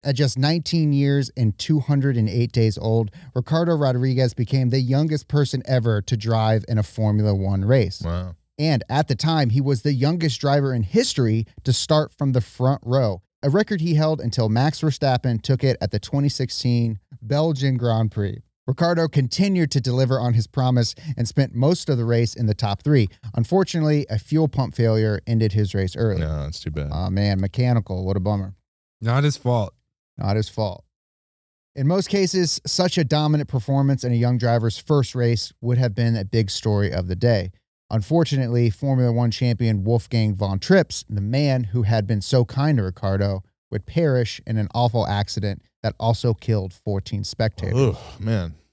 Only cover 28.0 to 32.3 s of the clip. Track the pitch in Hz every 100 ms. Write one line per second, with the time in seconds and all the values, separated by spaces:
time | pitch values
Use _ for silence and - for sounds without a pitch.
28 | 95 98 92 104 95 98 _ _ _ _
29 | 113 123 147 139 123 120 98 _ _ _
30 | _ - 98 104 110 - 104 87 _ _
31 | _ _ _ _ _ _ _ - 139 185
32 | 180 202 185